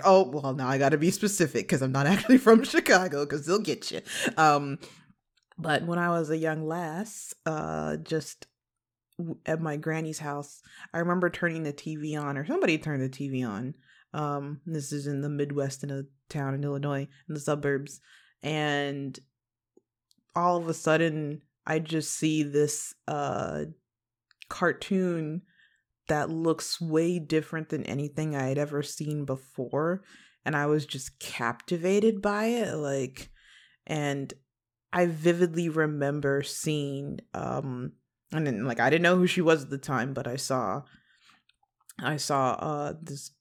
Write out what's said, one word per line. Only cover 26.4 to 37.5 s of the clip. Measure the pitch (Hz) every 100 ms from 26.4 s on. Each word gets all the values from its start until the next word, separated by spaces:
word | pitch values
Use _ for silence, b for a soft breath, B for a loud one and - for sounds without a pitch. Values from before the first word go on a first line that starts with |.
| 165 160 - -
way | 165 156 170 175
different | 151 156 147 160 160
than | 147
anything | - 139 147 143 156 139
I | 131
had | 143
ever | 147 147
seen | 139 - 151 151 135
before, | 131 - - 123 139 160 190 b b b b 135
and | 147
I | 147
was | 151 -
just | 135 - -
captivated | - - 117 117 - 175 180 202 226 202
by | 202 208 226
it, | 240 202 156
like, | 143 139 131 - - b b b b b -
and | 156 143 139 135 - _ _ _ _ _
I | 180 175
vividly | 160 170 175 180 160 170
remember | 156 156 147 139 147 143 139
seeing, | 139 - 160 151 143 139 143 - -
um, | - -